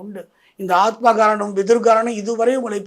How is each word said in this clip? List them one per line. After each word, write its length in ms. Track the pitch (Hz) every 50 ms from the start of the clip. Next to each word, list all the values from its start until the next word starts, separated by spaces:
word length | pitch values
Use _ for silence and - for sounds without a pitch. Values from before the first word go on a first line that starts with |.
உண்டு. 200 | 185 208 202 190 170 - _ _ _ _ _ -
இந்த 120 | 196 185 185 175 196
ஆத்ம 280 | 220 220 220 240 240 226 208
காரணம், 340 | 220 220 214 208 208 208 202 190
பிதுர்காரணம் 640 | 196 190 233 233 - 233 226 220 226 240 240 208
இதுவரை 320 | 202 202 233 220 226 240 262 262
உங்களை 200 | 247 226 208 202 196